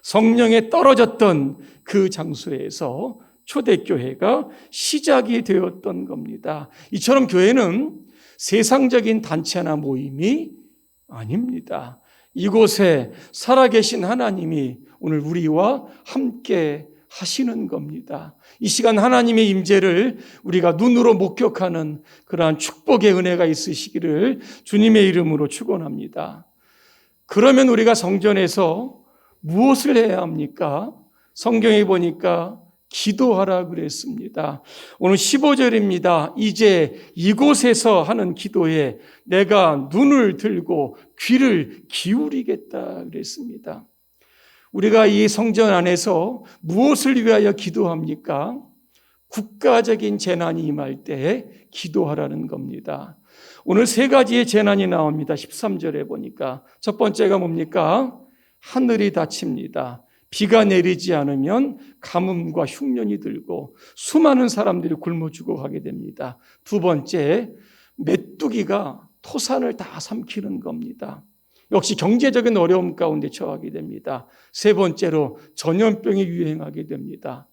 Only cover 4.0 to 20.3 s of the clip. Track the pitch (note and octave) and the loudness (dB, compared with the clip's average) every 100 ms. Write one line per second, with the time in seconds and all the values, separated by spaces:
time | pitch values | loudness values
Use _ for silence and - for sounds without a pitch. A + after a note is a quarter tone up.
4 | B2+ C3+ F#3+ C#4 - - _ - - D4+ | -4 -4 0 0 -2 -14 _ -10 -6 -4
5 | D4+ C4+ A3 A#3 A3+ F#3+ F3+ F3+ G3 F3 | 2 0 2 -2 0 0 0 -6 -10 -8
6 | - - - - - D#3 C3+ _ - G#3 | -10 -10 -12 -12 -10 -10 -12 _ -10 -6
7 | - C4+ A#3+ F3+ F#3+ B3+ G3+ F#3+ D4+ - | 2 2 4 4 4 4 2 0 -4 -8
8 | - _ _ _ - G#3+ A3+ C4 C4 B3 | -20 _ _ _ -2 0 2 2 4 2
9 | A3 A3 A3 D#3+ D#3+ F3+ E3 D3+ D3 C3 | 2 -2 -2 -6 -4 -6 -4 -4 -4 -6
10 | C#3 C3+ F3+ D4 E4 - _ _ _ _ | -6 -4 -2 -2 -4 -16 _ _ _ _
11 | _ A#2+ A2 E3 B3 E3+ - E3+ B2 B2 | _ -14 -6 -4 -4 -8 -10 -10 -10 -20
12 | _ _ _ - G3 G#3 G#3 G3+ F#3+ D3+ | _ _ _ -6 0 4 4 4 2 2
13 | A2+ - - - - C4 B3+ A3 A3 A#3+ | 0 -12 -20 -12 2 4 6 4 2 -2
14 | F#3 B3 A#3 F#3+ E3 D#3+ C3 B2+ - _ | -4 -2 -2 -4 -4 -4 -4 -8 -20 _
15 | D#3 D#3 D3 E3 D#3 D#3 G3+ C4+ - - | -4 -4 -2 -4 0 2 2 0 -6 -20
16 | - C#4 C4 A3 - F#3 D#3 D3 D3+ _ | -8 -4 -4 -6 -4 -2 -2 -4 -12 _
17 | _ - F#3 - B3+ A3+ G3 - D3 D#3+ | _ -12 -8 -4 -4 -4 -8 -8 -10 -14
18 | - C#4 D#3+ _ _ _ G#3+ - A3+ G#3+ | -14 -14 -16 _ _ _ -4 0 2 4
19 | A3+ B3 A#3 A3+ A3 F#3+ E3+ G3 F#3 E3+ | 4 4 2 2 2 2 2 2 4 2
20 | B3 - - | 0 -4 -16